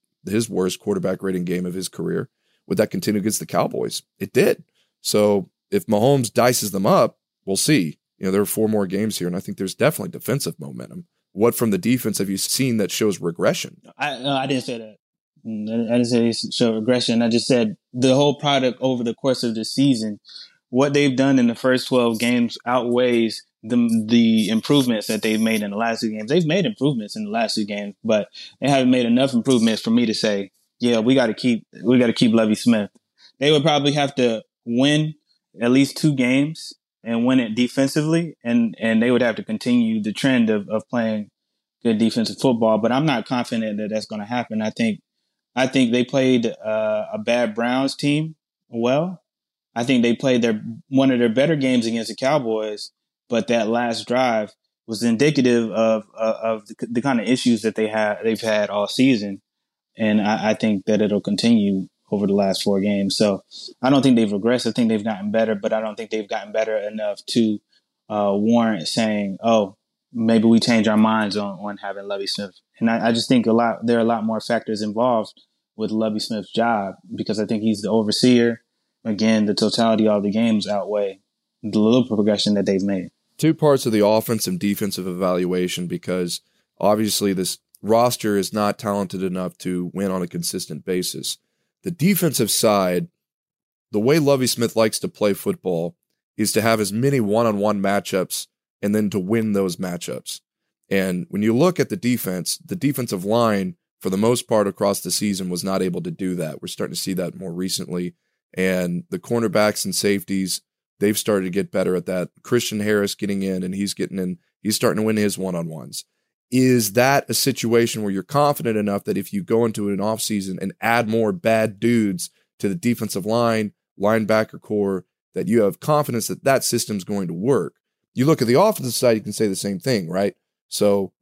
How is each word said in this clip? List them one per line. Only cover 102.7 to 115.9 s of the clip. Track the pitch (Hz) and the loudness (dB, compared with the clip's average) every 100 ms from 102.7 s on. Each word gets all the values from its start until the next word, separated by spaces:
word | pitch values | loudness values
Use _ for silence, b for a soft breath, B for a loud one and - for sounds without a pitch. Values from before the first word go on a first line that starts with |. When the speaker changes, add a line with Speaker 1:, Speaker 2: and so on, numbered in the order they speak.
| 95 | -4
Speaker 1:
defensive | 143 139 120 98 | -2 -2 -4 -4
line, | 98 117 117 101 92 87 _ _ | 0 2 2 0 -2 -8 _ _
for | 98 | -4
the | 95 | 2
most | 110 123 - | 2 2 0
part | 110 98 | 2 2
across | - 101 101 | 0 -2 -2
the | 90 | -4
season, | - 107 95 90 | -2 -2 -2 -4
was | 90 | -6
not | 95 95 | -2 -2
able | 92 87 | -2 -4
to | 87 | -6
do | 80 95 87 | -6 -4 -4
that. | 80 67 | -6 -8
We're | 92 | -12
starting | - 104 | -8 -8
to | 85 | -6
see | - | -6
that | 92 85 | -4 -6
more | - 92 | -8 -10
recently. | 87 95 90 - 90 90 - _ _ _ | -6 -4 -6 -6 -6 -6 -10 _ _ _
And | - 95 92 87 87 - | -4 0 0 -2 -4 -6
the | 90 | -10
cornerbacks | - 117 110 104 107 104 | -4 -2 2 2 2 0
and | 101 | -4
safeties, | 90 104 101 - 98 95 - _ _ _ - | -2 0 -2 -2 -4 -4 -6 _ _ _ -2
they've | 101 104 | 0 0
started | - 101 92 | 0 0 0
to | |
get | 95 90 | -4 -4
better | 101 92 90 | -2 0 -2
at | 85 | -2
that. | 92 85 _ | -6 -6 _
Christian | - 123 - 107 | -2 0 0 -4
Harris | 104 104 101 - | 0 0 0 -4
getting | 101 98 | -6 -4
in, | 95 92 | -4 -4
and | 92 | -4
he's | 98 101 | -4 -6
getting | - 92 95 | -4 -6 -4
in, | 92 90 _ _ | -6 -8 _ _
he's | 101 107 | -6 -2
starting | 120 90 | 0 0
to | 110 | 0
win | 107 | 0
his | 104 92 | 0 -2
one-on-ones. | 95 87 82 78 62 | -6 -6 -8 -12 -14